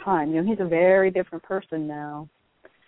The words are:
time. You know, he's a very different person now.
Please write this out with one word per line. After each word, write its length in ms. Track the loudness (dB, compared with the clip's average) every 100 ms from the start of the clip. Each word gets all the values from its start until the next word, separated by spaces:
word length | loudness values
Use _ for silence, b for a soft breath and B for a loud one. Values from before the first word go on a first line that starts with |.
time. 260 | -2 0 0
You 100 | 0
know, 60 | -2
he's 120 | -2
a 80 | 0
very 420 | 4 6 6 4
different 340 | 0 -6 -8
person 420 | -8 -8 -6 -8 -6
now. 420 | -8 -10 -12 -16 _ _ _ _ _